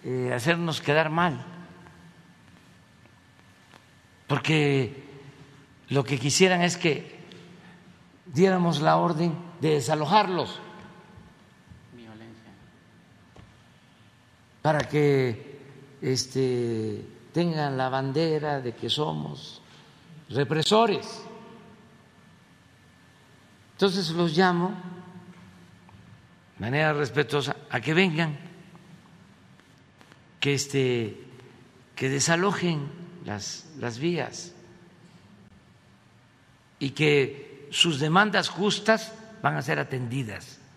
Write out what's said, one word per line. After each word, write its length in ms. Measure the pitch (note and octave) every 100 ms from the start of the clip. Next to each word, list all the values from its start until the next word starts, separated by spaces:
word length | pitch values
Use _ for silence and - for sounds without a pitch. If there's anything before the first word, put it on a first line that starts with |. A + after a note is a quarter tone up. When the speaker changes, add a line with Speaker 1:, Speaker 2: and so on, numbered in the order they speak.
Speaker 1:
eh, 280 | - B2+ B2
hacernos 480 | B2 C#3 E3+ E3+ D3+
quedar 280 | - D3+ D#3
mal, 340 | E3 F3 B2 - - - - - - - - - - - - - - - - - - - - - - - - - - - - -
porque 760 | C#3+ - D#3 C#3+ C#3 A#2+ - - - - - - - - - -
lo 140 | C3+
que 160 | B2 C#3
quisieran 420 | C#3 C3+ F#3 F3+
es 160 | F3 F3
que 420 | E3+ C#3 - - - - - - - - - - - -
diéramos 540 | - C#3+ F#3+ F#3 E3+ C#3+
la 180 | D#3 D#3+
orden 360 | E3+ D#3 E3+ D3+ - -
de 120 | D#3
desalojarlos. 880 | D3 A#2+ D#3 D3 G#3+ G3 F3 A#2+ - - - - - - - - - - - - - -
Speaker 2:
Violencia. 580 | A#2+ A2+ A2 A2+ A2+ G#2 G2 - - - - - - - - - - - - - _ - _ _ _ _ -
Speaker 1:
Para 260 | D3+ D3+ B2+
que, 720 | D3 D3 C#3 B2+ A2+ - - - - - -
este, 1040 | C3+ C3 - C3 C3 B2 A#2+ A2 A2 G#2 - - -
tengan 440 | D#3+ E3+ D#3 C#3+ C3
la 120 | C3
bandera 720 | C3+ C3+ C#3 E3 D#3 D3+ C#3+
de 120 | B2
que 160 | A2+ A#2
somos 720 | D3 D#3 D#3 D3 C#3 - - - - - - - - -
represores. 960 | A#2 C3+ D#3 D3 G#3+ A3+ D#3 - - - - - - - - - - - - - - - - - - - - - - - - - - -
Entonces 380 | - G3 F#3 D#3+
los 260 | E3 E3+ D#3
llamo 320 | F#3 F3 F#3 G#3 - - - - - - - - - - - - - - - - - -
de 80 |
manera 280 | G2+ C#3 D#3
respetuosa 640 | D3 C3+ B2 D3 D3 C3 - -
a 120 | B2
que 140 | B2
vengan, 420 | D#3+ F#3+ D#3 D#3+ C#3+ - - - - - - - - - - - - - - - _ - - - -
que, 140 | C#3+
este, 640 | C#3 - C#3 B2+ A#2+ A2 - - - - - - - -
que 120 | - C3
desalojen 800 | C#3 C#3+ E3+ G3+ - F3+ D#3 C#3 - - -
las, 420 | - G#2 - - - C#3+
las 180 | A#2 A2+
vías 560 | E3 E3+ A#2 - - - - - - - - - - - - - - - - - _ - _ _ _ _ _ _
y 140 | C3+
que 760 | C3 D3+ D3 B2+ - - - -
sus 280 | - E3+ C#3
demandas 500 | D#3 F3+ G#3+ G3 D3+
justas 640 | D#3+ G3+ - - A3 - - - -
van 140 | C#3
a 80 | D3+
ser 160 | C3+ D3
atendidas 800 | C#3 C3 A#2+ C3 A2+ G2 - - -